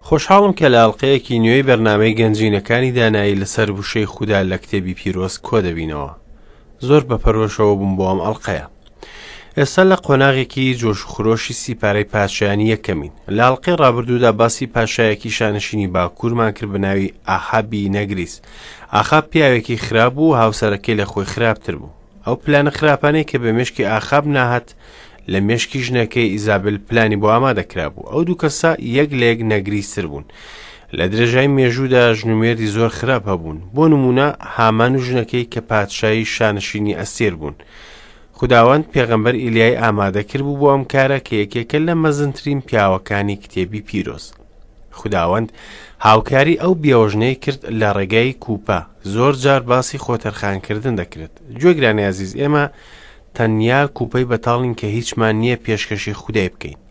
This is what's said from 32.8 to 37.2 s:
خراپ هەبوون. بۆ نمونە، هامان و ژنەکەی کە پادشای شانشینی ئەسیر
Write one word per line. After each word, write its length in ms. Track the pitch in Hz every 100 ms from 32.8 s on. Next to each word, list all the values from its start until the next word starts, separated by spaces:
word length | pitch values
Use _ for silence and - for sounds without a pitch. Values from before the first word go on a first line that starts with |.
| 117 -
خراپ 260 | 117 127 101
هەبوون. 280 | 92 80 78 90 120
بۆ 80 | 160
نمونە، 360 | 147 127 127 147 - - -
هامان 380 | 113 110 117 131
و 80 | 123
ژنەکەی 440 | 127 110 123 117
کە 100 | 117 -
پادشای 560 | 110 101 - 110 110 107
شانشینی 720 | - 110 104 95 107 104 82
ئەسیر 340 | 95 -